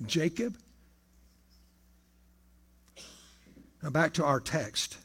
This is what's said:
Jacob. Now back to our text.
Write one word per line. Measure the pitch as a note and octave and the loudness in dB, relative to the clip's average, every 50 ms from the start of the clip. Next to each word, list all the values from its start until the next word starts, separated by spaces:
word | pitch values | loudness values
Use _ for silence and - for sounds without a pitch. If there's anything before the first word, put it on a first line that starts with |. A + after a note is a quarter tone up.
| A#2 | -6
Jacob. | G#2 - E3 D#3 F3 E3+ - A#3 A#3+ G3 - - - - - - _ _ _ _ _ _ _ _ - _ _ _ _ _ - - _ _ _ _ _ _ _ _ _ _ _ _ _ _ _ _ _ - - _ _ _ _ _ _ - - - - - - - - - - - - - - - - _ - | -2 0 2 2 0 0 0 -4 -4 -4 -8 -16 -20 -20 -20 -20 _ _ _ _ _ _ _ _ -20 _ _ _ _ _ -20 -20 _ _ _ _ _ _ _ _ _ _ _ _ _ _ _ _ _ -20 -20 _ _ _ _ _ _ -20 -20 -20 -20 -20 -20 -20 -20 -20 -20 -20 -20 -20 -20 -20 -20 _ -10
Now | - D3 | -6 -2
back | C3 D3+ E3 D#3 - | 2 4 4 4 4
to | - D#3+ | 2 4
our | C#3+ C#3 C3 | 4 4 2
text. | - - - D#3 C#3 G#2 - - - - - - | 2 0 -2 -2 -2 -2 -4 -4 -4 -4 -6 -12